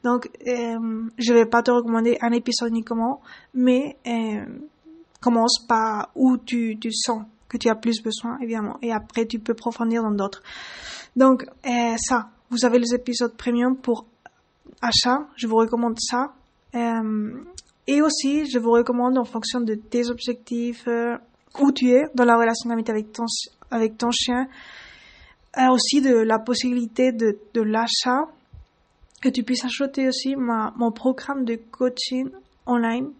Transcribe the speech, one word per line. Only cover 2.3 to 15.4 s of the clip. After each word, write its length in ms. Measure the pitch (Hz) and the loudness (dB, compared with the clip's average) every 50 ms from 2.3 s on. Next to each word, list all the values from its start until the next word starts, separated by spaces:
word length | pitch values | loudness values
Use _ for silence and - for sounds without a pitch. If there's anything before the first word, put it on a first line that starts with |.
épisode 380 | 233 240 247 - 233 - 240 233 | 0 0 0 -2 -4 -2 -2 -2
uniquement, 520 | 226 233 226 - 233 226 226 240 277 - _ - - - - _ _ | -2 -4 -4 -4 -4 -2 -2 -2 -4 -6 _ -20 -20 -20 -20 _ _
mais, 440 | 254 247 254 247 254 285 294 - _ _ 247 | 2 4 4 4 4 2 -2 -10 _ _ -6
euh, 380 | 233 233 226 220 214 208 208 - - - 294 302 _ _ _ 320 320 330 330 _ _ _ - | -4 -4 -2 -4 -4 -6 -8 -10 -14 -16 -18 -18 _ _ _ -20 -20 -20 -20 _ _ _ 0
commence 320 | 247 233 233 226 170 - - - - 233 | 2 4 4 4 2 2 -2 0 0 0
par 360 | 220 220 220 214 208 - - _ | 0 0 0 -2 -4 -6 -8 _
où 220 | - 262 254 254 247 | 2 4 4 4 2
tu, 400 | - - 247 240 233 226 214 214 - | -2 -4 -4 -2 -2 -2 -4 -6 -6
tu 80 | 233 | -6
sens 300 | 220 - - - 233 220 214 - _ _ _ _ | -6 -4 -2 -2 -4 -4 -6 -14 _ _ _ _
que 80 | - 233 | -10 0
tu 100 | - 233 | 2 2
as 60 | 220 | 0
plus 260 | 220 220 233 226 220 | 2 0 -2 -2 0
besoin, 360 | - 220 214 - - 233 240 - 254 | -2 -6 -6 -6 -6 -8 -8 -6 -6
évidemment, 340 | 226 226 220 208 208 - - | -6 -4 -4 -4 -6 -8 -6
et 100 | - 233 | -6 -4
après, 340 | 226 214 220 - - 240 226 | -4 -4 -6 -6 -2 -2 -2
tu 120 | 226 233 226 | -2 -4 -8
peux 140 | 214 - 233 | -4 -4 -4
approfondir 480 | 226 - 240 233 - 233 226 226 233 | -2 -2 -8 -4 -2 -2 0 0 0
dans 140 | 226 220 208 202 | 0 0 0 -2
d'autres. 220 | 196 196 196 - _ - - - - - - - - - - - - - _ | -2 -4 -6 -10 _ -20 -18 -18 -16 -18 -18 -18 -16 -16 -16 -16 -18 -8 _
Donc, 220 | 247 262 269 262 254 - | 6 6 6 6 4 0
euh, 520 | - - _ - 269 240 240 240 233 226 226 | -12 -18 _ -6 -4 -2 0 0 0 -2 -2
ça, 320 | - - 262 240 214 - _ _ _ _ | -2 0 0 -2 -2 -4 _ _ _ _
vous 100 | 247 233 247 | -2 0 2
avez 140 | 240 226 247 | 4 4 4
les 140 | 240 233 240 | 4 2 -2
épisodes 420 | 247 247 - 240 226 247 233 233 | -2 -2 -4 -4 -2 -4 -4 -4
premium 400 | - - 240 240 240 240 254 262 | -6 -4 -2 0 0 2 0 0
pour 300 | 262 - 254 233 220 - _ _ _ _ - _ _ _ _ _ _ _ - - _ | -2 -2 -4 -4 -4 -6 _ _ _ _ -20 _ _ _ _ _ _ _ -20 -14 _
achat, 380 | - 240 220 - - 247 247 277 294 - _ | -4 0 0 2 2 2 0 0 -2 -8 _
je 120 | - | -8